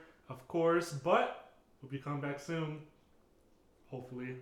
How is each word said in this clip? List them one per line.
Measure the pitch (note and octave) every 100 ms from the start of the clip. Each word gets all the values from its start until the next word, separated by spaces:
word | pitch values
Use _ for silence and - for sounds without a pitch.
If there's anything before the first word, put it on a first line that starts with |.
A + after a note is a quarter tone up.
| - - -
of | C3 -
course. | E3+ E3 E3+ E3+
But | C#3 E3 G#3+ - - - - _ _
we'll | C3
be | C3+
coming | C#3+ C#3+
back | C#3+ C#3
soon, | - E3 D#3 D3+ - - _ - _ _ _ _ _ _ _
hopefully. | C3 B2 B2 B2+ B2+